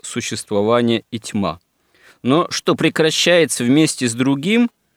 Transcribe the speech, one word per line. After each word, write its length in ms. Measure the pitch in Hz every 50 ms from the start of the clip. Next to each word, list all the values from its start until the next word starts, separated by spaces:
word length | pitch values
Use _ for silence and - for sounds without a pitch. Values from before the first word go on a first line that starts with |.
| -
существование 1000 | - - 123 117 - 120 107 - - 107 101 104 107 117 120 120 117 117 110 - _
и 80 | - 117
тьма. 420 | - - - 107 98 87 78 - _ _ _ _ _ _ _ _ _ - - _ -
Но 240 | 117 131 160 175 -
что 240 | - - - - 170
прекращается 920 | - 165 160 - - 160 160 151 - - 175 175 175 160 131 - - 123
вместе 440 | 120 131 151 160 147 - - 131 123
с 60 | 113
другим, 560 | 117 127 135 139 139 139 185 214 233 240 233 - _ _ _ _